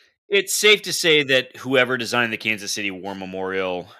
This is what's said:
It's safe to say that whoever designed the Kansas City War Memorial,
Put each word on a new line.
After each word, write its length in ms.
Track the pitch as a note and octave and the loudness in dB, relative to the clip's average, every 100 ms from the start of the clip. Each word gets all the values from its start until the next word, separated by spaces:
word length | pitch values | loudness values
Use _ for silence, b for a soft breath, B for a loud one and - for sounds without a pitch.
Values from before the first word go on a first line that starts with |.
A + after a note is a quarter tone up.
| _ _ _ | _ _ _
It's 260 | G3+ F#3+ - | -2 0 2
safe 260 | G#3 G#3 | 4 4
to 100 | F#3+ | 2
say 280 | - F3 D3+ | -2 4 4
that 340 | C3+ C3 B2+ - | 4 0 0 -8
whoever 400 | B2+ C3 B2 B2+ | 0 2 2 0
designed 360 | G#2+ A#2+ A#2 | 0 0 0
the 40 | A2 | -2
Kansas 340 | A2+ G#2+ G2+ | -4 -4 -6
City 180 | - G2+ | -6 -6
War 240 | F#2 F#2+ | -6 -8
Memorial, 720 | G2 F#2 F#2 F#2+ F#2+ F#2 F2+ F2 b | -8 -8 -6 -4 -2 -2 -4 -8 b